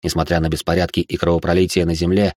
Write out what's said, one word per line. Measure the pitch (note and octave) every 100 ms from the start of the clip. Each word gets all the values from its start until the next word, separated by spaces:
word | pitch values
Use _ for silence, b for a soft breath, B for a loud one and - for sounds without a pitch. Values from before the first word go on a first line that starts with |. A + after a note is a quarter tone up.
Несмотря | F2 E3 D#3 E3+
на | D#2+
беспорядки | - - - F2 -
и | - -
кровопролитие | - E2+ E2+ F2 F#2 - E2+
на | E2
Земле | E2+ F#2+ G2+